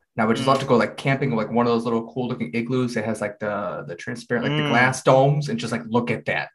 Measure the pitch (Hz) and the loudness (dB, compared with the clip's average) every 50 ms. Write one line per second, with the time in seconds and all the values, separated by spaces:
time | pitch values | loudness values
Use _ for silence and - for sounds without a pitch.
0 | _ _ _ 117 110 110 113 - 131 135 135 - - - 123 113 107 104 - - | _ _ _ 0 2 2 2 2 4 2 2 2 4 4 4 4 4 2 -2 -4
1 | - 139 135 135 143 123 117 110 104 107 113 117 120 120 120 117 117 120 117 113 | -2 -2 0 0 0 0 0 -2 -2 0 0 2 2 2 2 0 0 0 -2 -2
2 | 113 - - 127 123 117 123 - 117 117 117 117 117 120 127 127 127 120 120 110 | -4 -4 -6 -6 -6 -6 -6 -6 -6 -4 -4 -4 -2 0 0 0 0 0 -2 -4
3 | 107 113 110 - 107 104 - - 107 104 104 104 101 90 76 82 73 76 87 - | -4 -4 -4 -4 -4 -6 -6 -6 -6 -4 -4 -4 -4 -6 -6 -8 -10 -10 -12 -12
4 | - 120 120 - - - 123 113 120 143 147 151 151 143 120 120 127 131 127 - | -10 -10 -12 -12 -6 -4 -4 -2 0 -2 -2 -2 0 0 2 2 2 2 0 2
5 | - 147 131 135 139 143 147 147 - 120 113 113 120 113 120 110 117 110 110 120 | 4 6 6 8 6 6 4 2 0 -2 -4 -4 -4 -4 -6 -6 -6 -2 -2 -2
6 | 117 117 110 - - - 92 78 65 - | 0 0 -4 -4 -4 -4 -4 -4 -4 -8